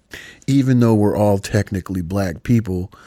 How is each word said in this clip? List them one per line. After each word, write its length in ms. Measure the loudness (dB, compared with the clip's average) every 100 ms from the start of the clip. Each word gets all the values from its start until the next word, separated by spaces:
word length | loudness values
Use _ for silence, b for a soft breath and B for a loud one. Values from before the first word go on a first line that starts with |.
| _ B B B -2
even 340 | 0 2 4
though 140 | 4
we're 220 | 4 2 2
all 200 | 2 0
technically 640 | 0 -2 -2 -6 -6 -8
black 440 | -4 -4 -4 -6
people, 460 | 0 0 0 -6 -6 B